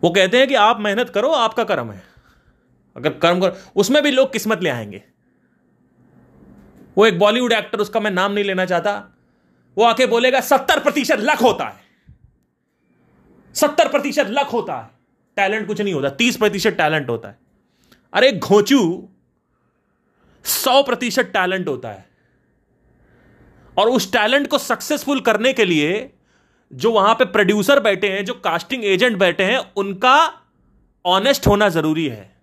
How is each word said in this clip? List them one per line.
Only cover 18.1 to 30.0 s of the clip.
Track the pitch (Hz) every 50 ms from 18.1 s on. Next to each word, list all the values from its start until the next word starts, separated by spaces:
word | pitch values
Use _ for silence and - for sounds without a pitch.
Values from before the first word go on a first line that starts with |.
| -
अरे | 190 233 262 247
घोंचू, | 170 - - 196 208 202 202 277 277 214 165 175 190 - - _ _ _ _ _ _ _ _ _ _ _ _ _ _ _ _ _ _ _ _ _ _ _ _ _ _ _
सौ | - - - - 269 254 269 277
प्रतिशत | 277 240 - 254 240 226 262 240
टैलेंट | - - 208 185 180 185 190 180 160
होता | 139 120 - 117
है, | 104 95 - _ _ _ _ _ _ _ _ _ _ _ _ _ _ _ _ _ _ _ _ _ _ _ _ _ _ _ _ _ _ _ _ _ _ -
और | 196 220
उस | 254 247 - - -
टैलेंट | 240 208 220 254 285 285 277
को | 294 277
सक्सेसफुल | - - 240 214 - - 302 285 - - 285 269
करने | 196 - 220 208 220 262 269
के | 269 220
लिए | 185 175 151 147 151 180 214 247 269 _ _ _ _ _ _ _ _ _ _ _ _ -
जो | 131 147 220 233
वहां | 214 190 208 226
पे | 226 262
प्रोड्यूसर | 254 - 240 208 180 208 208 196 196 285 277
बैठे | 208 226 196 190 196 202
हैं, | 190 196 202
जो | 190 247
कास्टिंग | - - 196 160 170 - - 262 262 226
एजेंट | 202 190 185 214 254 226 180
बैठे | 196 180 170 - 196
हैं, | 185 226 262 - - _
उनका | - 196 196 196 -